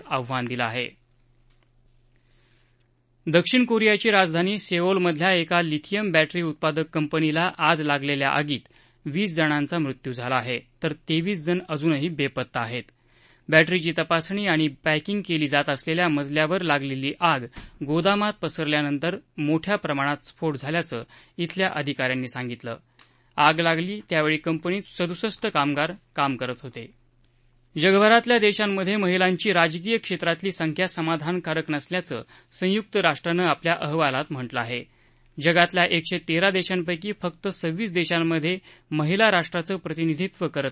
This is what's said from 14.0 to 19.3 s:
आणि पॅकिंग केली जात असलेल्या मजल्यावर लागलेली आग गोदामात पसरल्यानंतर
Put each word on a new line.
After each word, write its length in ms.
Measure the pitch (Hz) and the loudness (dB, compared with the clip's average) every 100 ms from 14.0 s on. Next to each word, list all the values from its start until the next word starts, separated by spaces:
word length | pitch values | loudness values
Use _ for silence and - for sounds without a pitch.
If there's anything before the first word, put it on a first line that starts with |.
| 160 165 160 202 202 | 0 0 0 -2 0
आणि 220 | 156 156 | 2 0
पॅकिंग 540 | 135 160 151 156 202 180 | 0 0 0 0 -4 -2
केली 200 | 165 147 | -2 2
जात 240 | 143 143 | 0 0
असलेल्या 380 | 139 - 165 175 | -2 -2 0 2
मजल्यावर 540 | 147 143 151 156 185 | 0 0 0 2 0
लागलेली 500 | 170 143 139 135 135 - | 2 0 0 -4 -4 0
आग 240 | 175 139 117 - - - 143 | 0 0 -4 -14 -18 -10 -2
गोदामात 460 | 160 175 202 208 | 0 2 2 0
पसरल्यानंतर 840 | 208 160 - 151 147 147 143 165 190 - | -2 -6 -4 -2 0 0 -2 -2 -4 -8